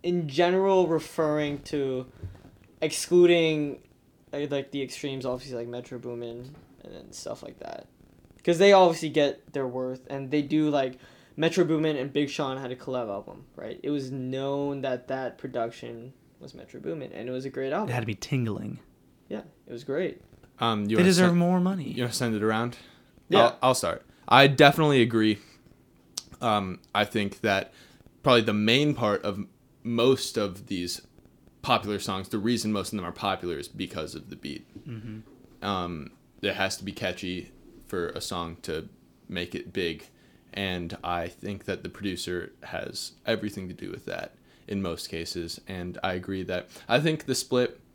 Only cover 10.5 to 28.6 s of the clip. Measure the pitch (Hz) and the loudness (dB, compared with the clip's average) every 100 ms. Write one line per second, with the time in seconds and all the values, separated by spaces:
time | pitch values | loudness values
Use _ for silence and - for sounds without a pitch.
10.5 | 151 151 147 131 127 - - - - 165 | 0 2 0 0 -6 -20 -20 -18 -2 0
11.5 | 170 160 160 156 151 135 143 143 - 139 | 2 2 2 2 0 -2 0 0 -2 -4
12.5 | 131 131 127 - 127 113 101 - - - | -4 -8 -8 -6 -4 -4 -6 -8 -18 -18
13.5 | - 107 - - 147 131 135 127 131 135 | -14 -12 -8 -4 -4 -4 -6 -6 -4 -4
14.5 | 143 143 139 131 123 - 131 127 - 135 | -2 -4 -4 -4 -6 -6 -6 -6 -8 -8
15.5 | 123 117 - 120 117 123 135 _ _ 135 | -4 -6 -6 -14 -14 -16 -20 _ _ -20
16.5 | - - - - 165 131 - 117 127 135 | -20 -18 -12 -8 -8 -10 -10 -8 -6 -6
17.5 | 135 135 156 202 120 110 104 - 135 113 | -6 -4 -2 -2 -4 -4 -6 -4 -2 -2
18.5 | 101 104 - - _ _ _ _ 214 - | -4 -8 -12 -16 _ _ _ _ -12 -12
19.5 | _ - 120 131 139 185 - - - - | _ -16 -14 -6 -4 -4 -6 -18 -20 -20
20.5 | - 117 107 104 120 180 175 180 175 175 | -2 0 0 2 4 6 6 6 6 4
21.5 | 185 185 190 143 - 120 - 123 107 107 | 4 2 -2 -6 -4 -4 0 0 2 2
22.5 | 110 120 120 - - _ _ _ - 117 | 2 -2 -6 -20 -20 _ _ _ 6 6
23.5 | - 127 123 87 - - - - 123 139 | 6 2 4 0 -4 -10 -20 6 8 10
24.5 | 139 143 - 156 139 117 113 107 104 - | 10 8 8 4 6 4 4 4 2 -4
25.5 | - _ _ _ _ _ - - - 120 | -20 _ _ _ _ _ -14 -14 -4 0
26.5 | 104 95 90 _ 101 104 110 101 - 110 | 0 0 -10 _ 0 2 0 -2 0 2
27.5 | 98 - - - - - _ 139 123 110 | 2 0 -14 -20 -20 -20 _ 4 6 6
28.5 | 104 | 2